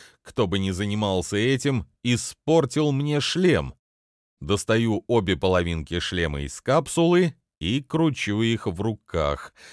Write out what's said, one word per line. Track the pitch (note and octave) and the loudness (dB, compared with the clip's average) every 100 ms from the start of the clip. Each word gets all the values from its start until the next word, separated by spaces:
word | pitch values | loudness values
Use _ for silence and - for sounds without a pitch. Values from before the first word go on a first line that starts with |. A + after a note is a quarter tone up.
| - _ | -20 _
Кто | - - G2+ | -8 -2 0
бы | G2 | 0
ни | F#2+ | -2
занимался | F2+ G#2 G#2 G#2 F#2+ E2+ G#2 | -2 -2 -2 0 0 -2 0
этим, | A#2 C3+ C#3+ C3 - _ | 0 0 0 -2 -4 _
испортил | A#2+ A#2+ - - - D#3+ C#3+ D3 D3+ | -2 -2 -2 -8 2 2 2 0 0
мне | C3+ D3 D3 | 0 0 -2
шлем. | - E3+ F#3 A2 C2+ - _ _ _ _ _ _ | -2 2 2 2 0 -10 _ _ _ _ _ _
Достаю | C#2+ G2+ - A2+ A#2 G#2 - | -2 -2 2 0 2 0 0
обе | A#2+ F#2+ F2 | 0 2 0
половинки | F#2+ F2+ E2+ E2 C#2+ F2 | 2 2 2 -4 -4 -6
шлема | - F#2 D#2+ C#2+ | -4 -2 -2 -2
из | C#2+ - | -6 -6
капсулы | - C#3+ - - E3+ F3 F3 - _ _ | 0 0 0 0 4 4 2 -2 _ _
и | D#2+ B2+ | -2 -2
кручу | C#3+ D#3+ E3 B2+ - G#2 | -2 0 0 0 -2 0
их | A2+ A2+ - | 0 0 -2
в | E2+ | -4
руках. | G#2+ G#2+ _ E2+ D2 C#2+ - - - | -4 -6 _ -2 0 -2 -8 -20 -20